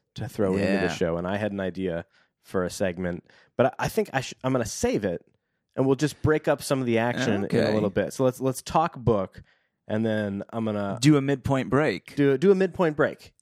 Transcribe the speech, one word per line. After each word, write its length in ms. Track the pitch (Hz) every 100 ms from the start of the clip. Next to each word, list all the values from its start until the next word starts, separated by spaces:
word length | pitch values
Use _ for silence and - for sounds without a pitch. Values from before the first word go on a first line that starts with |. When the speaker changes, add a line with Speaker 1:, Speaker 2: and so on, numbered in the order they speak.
| _
Speaker 1:
to 140 | - 107
throw 240 | - 98
into 140 | 98 95
the 60 |
Speaker 2:
Yeah. 160 | 98 92
Speaker 1:
show, 280 | 78 87 85
and 100 | 90
I 100 | 101
had 160 | 104
an 80 | 98
idea 460 | 92 90 92 82 - _ _ _
for 200 | - 98
a 60 | 87
segment, 540 | - 95 87 90 87 - _ _ -
but 100 | 123 -
I, 80 | -
I 20 |
think 200 | - 208
I 80 | 135
sh-, 140 | - -
I'm 80 | 131
gonna 120 | 131
save 400 | 107 - 240 143
it, 200 | 98 85 _ _ _ _ _
and 100 | - 135
we'll 100 | 131
just 260 | 147 -
break 240 | - 156 160
up 160 | 143
some 160 | - 135
of 60 | 123
the 120 | 113
action 340 | 117 123 123
in 100 | 101
a 40 | 101
Speaker 2:
Okay. 280 | 117 -
Speaker 1:
little 160 | 107 104
bit. 220 | 104 90
So 120 | -
let's, 160 | 131 -
let's 220 | 131 131
talk 340 | - 170 156 139
book, 460 | 117 104 95 - - _ _ _ -
and 180 | 107 113
then 380 | 107 104 98 -
I'm 140 | 117
gonna 340 | 110 104 101 98
Speaker 2:
Do 160 | 135 147
a 40 |
midpoint 480 | 135 139 - 135 123
break. 440 | 127 151 92 -
Speaker 1:
do, 240 | - 143 135
do 140 | 180
a 20 |
midpoint 420 | 190 190 - 170 151
break. 360 | 123 - - -